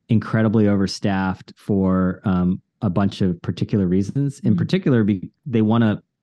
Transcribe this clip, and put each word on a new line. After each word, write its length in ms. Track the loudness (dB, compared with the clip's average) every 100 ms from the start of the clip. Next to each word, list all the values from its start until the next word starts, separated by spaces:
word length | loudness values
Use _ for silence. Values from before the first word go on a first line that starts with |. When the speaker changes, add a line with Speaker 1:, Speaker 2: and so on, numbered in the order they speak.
| -2
Speaker 1:
incredibly 560 | 0 0 0 2 2
overstaffed 880 | 2 2 -2 -4 -4 -2 -4 -6 -12 -12
for, 640 | -4 0 2 2 0 -2
um, 380 | -2 0 0 -2 -8 _
a 80 | -4
bunch 300 | 0 -2 0
of 220 | -4 -2
particular 460 | -8 -6 -2 0 0
reasons. 520 | 0 -2 -4 -6 -2
In 140 | -2
Speaker 2:
Mm. 40 | 0
Speaker 1:
particular, 460 | 0 0 2 2
be-, 260 | 2 -2 -6 _ -4
they 160 | 0
wanna 400 | 2 2 2 0 -6 _